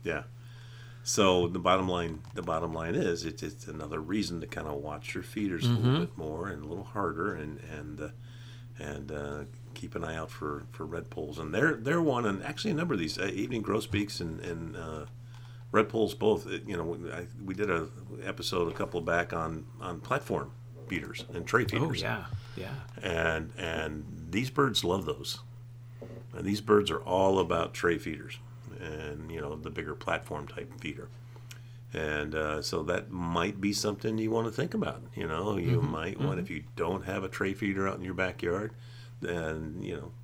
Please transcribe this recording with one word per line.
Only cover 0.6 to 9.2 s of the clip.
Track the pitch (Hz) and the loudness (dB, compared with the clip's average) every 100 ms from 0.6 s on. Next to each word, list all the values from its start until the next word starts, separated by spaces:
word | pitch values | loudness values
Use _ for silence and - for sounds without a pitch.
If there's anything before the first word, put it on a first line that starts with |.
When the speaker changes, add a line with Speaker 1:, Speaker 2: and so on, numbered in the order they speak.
| - - - - | -14 -14 -14 -10
Speaker 1:
So | - - 98 90 85 | -2 6 8 8 6
the | 90 | 4
bottom | 87 92 92 | 6 6 6
line, | 90 85 78 - - | 2 0 -2 -8 -6
the | |
bottom | 85 80 82 | 0 0 0
line | 80 82 113 | -2 0 2
is, | 139 85 | 2 2
it's, | 82 - | -2 -4
it's | 78 - - | -8 -8 -10
another | 78 78 80 | -8 -4 -4
reason | 78 104 87 85 | 0 0 0 -2
to | 76 | -4
kinda | - 78 | -4 -4
watch | 73 73 76 - | -4 -4 -6 -6
your | - | -6
feeders | - - 104 87 120 | -6 -2 0 2 4
a | |
little | 117 120 | 6 6
Speaker 2:
Mm-hmm. | 143 | 4
Speaker 1:
bit | 170 - | 2 -4
more | 78 78 95 | -4 -4 -4
and | 80 | -6
a | 76 | -6
little | 87 | -6
harder | - 107 95 78 95 85 | -6 0 0 0 -2 -2
and, | 76 73 | -6 -8
and, | 78 78 76 76 | -10 -8 -8 -6
uh, | 73 - - - - - - - | -8 -8 -14 -14 -14 -14 -14 -10
and, | 76 73 71 | -8 -6 -6
uh, | 76 | -6